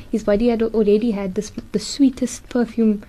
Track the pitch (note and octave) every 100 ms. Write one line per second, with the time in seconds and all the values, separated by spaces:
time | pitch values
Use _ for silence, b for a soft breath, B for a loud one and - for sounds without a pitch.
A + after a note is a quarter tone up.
0 | B G#3+ G#3+ G#3 A#3+ A3+ A3+ A3 G#3 G#3
1 | A#3+ G3+ G3 F#3+ G3+ - - G#3+ - -
2 | C4+ C4 A#3+ - - B3 A#3 A3+ A3 G#3